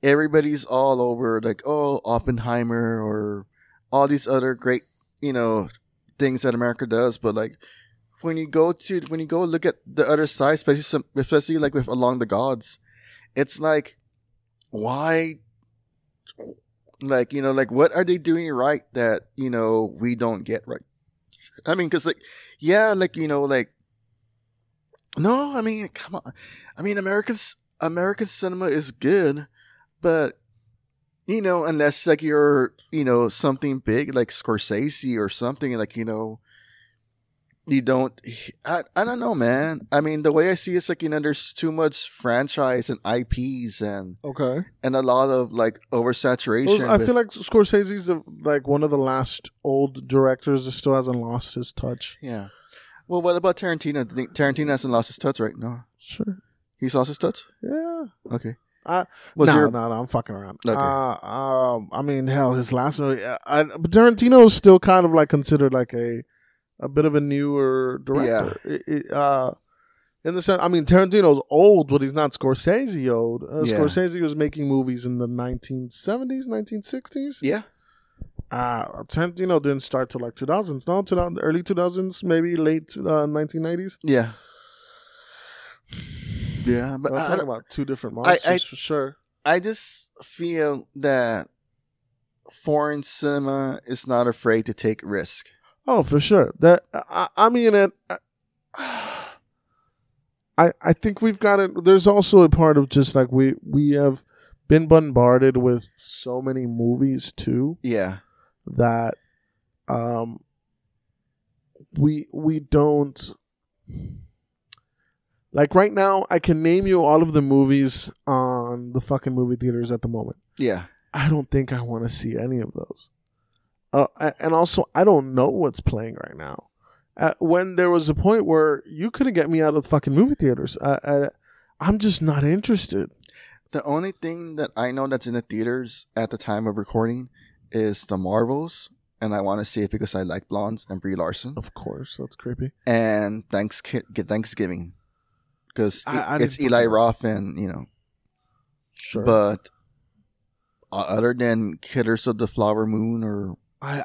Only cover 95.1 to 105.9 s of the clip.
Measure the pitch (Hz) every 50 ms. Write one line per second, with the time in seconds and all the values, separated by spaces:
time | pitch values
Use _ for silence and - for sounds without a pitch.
95.1 | 101 95 78 - - - - - _ _ _ _ _ _ _ - 262 220 147 131
96.1 | 135 147 147 - 208 190 135 - - - 156 165 175 - _ _ - - - -
97.1 | - - 180 - _ - 208 226 240 247 233 226 208 202 196 196 - _ _ _
98.1 | 180 - _ _ _ _ _ _ _ _ _ _ - - 262 262 - - - -
99.1 | - - - - - _ _ _ _ _ _ _ _ _ _ _ _ _ _ _
100.1 | _ _ _ _ _ _ _ _ _ - 165 175 - _ - 170 165 _ - 220
101.1 | 202 - 220 226 208 196 - 208 202 196 196 185 - 170 170 180 196 196 170 202
102.1 | 202 208 190 - - 196 175 156 143 - 165 156 151 147 139 135 - 143 135 -
103.1 | - 139 127 123 127 131 135 135 - - - - 143 143 147 147 143 143 143 139
104.1 | 135 135 - _ _ _ _ _ - _ _ _ 147 156 160 156 160 160 156 147
105.1 | 131 123 123 123 123 127 131 135 127 127 123 127 123 120 - -